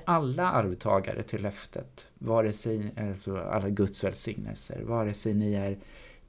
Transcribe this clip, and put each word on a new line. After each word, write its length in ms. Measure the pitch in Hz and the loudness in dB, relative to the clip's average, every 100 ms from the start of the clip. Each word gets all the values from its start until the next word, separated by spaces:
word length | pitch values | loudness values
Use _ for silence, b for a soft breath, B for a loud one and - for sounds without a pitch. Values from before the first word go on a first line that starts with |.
| - | 4
alla 460 | 170 135 143 180 | 2 2 0 2
arvtagare 720 | 143 101 90 110 98 95 - | 4 2 0 4 4 2 -4
till 180 | 107 104 | -4 -4
löftet, 640 | 101 - - - - - - - | -4 -6 -10 -10 -10 -16 -20 -10
vare 360 | - 113 110 | 0 2 4
sig, 380 | 107 117 110 104 104 | 0 -2 -2 -2 -4
alltså 400 | 104 92 - 95 | -4 -4 -4 -4
alla 320 | - 107 98 | 0 0 0
Guds 340 | 101 101 - | 2 2 2
välsignelser, 800 | 95 - - 104 104 104 - - | -2 -2 -6 -6 -8 -8 -8 -8
vare 300 | 110 117 107 | -2 0 0
sig 200 | 101 110 | 0 2
ni 200 | 104 104 | 2 4
är 240 | 101 98 98 B B B B | 2 0 -4 B B B B